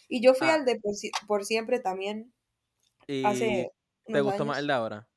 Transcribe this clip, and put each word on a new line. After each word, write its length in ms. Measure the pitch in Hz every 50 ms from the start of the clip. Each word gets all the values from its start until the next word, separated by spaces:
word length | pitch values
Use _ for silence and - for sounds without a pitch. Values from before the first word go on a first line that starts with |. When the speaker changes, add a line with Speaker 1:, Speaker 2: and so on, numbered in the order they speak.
| - _
Speaker 1:
Y 140 | - 247 214
yo 120 | 254 262
fui 140 | 262 294 320
Speaker 2:
Ah. 20 |
Speaker 1:
al 140 | 320 311 277
de 140 | 247 233 220
Por 140 | - 208 208
Sie-, 160 | - - 208 - - - -
Por 160 | 208 202 202
Siempre 340 | - 220 220 226 226 247 233
también 540 | - 190 185 190 196 202 214 220 226 254 _ _ _ _ _ _ _ _ _ _ _ _ _ _ _
Speaker 2:
¿Y 600 | - 139 135 135 208 208 - 226 220 208 185 165
Speaker 1:
hace 60 | - - _ _ _ _ _ _ -
Speaker 2:
te 100 | 220 143
Speaker 1:
unos 20 | -
Speaker 2:
gustó 220 | - 196 202 -
más 140 | 147 143 131
Speaker 1:
años. 20 |
Speaker 2:
el 60 | 147
de 60 | 147 139
ahora? 360 | 123 113 110 107 104 107 _ _